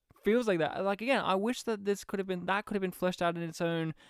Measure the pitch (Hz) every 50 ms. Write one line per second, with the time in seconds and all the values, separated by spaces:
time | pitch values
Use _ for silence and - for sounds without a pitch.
0 | _ _ - _ - 202 214 247 247 220 185 165 151 - - - 190 196 202 190
1 | 220 262 269 214 - 165 190 190 196 233 254 - - - 220 208 196 202 202 196
2 | - - - 196 190 190 185 180 175 175 190 202 - - 208 202 190 185 180 -
3 | 185 185 180 - 180 170 170 170 170 165 160 - 170 165 170 165 165 160 156 -
4 | - -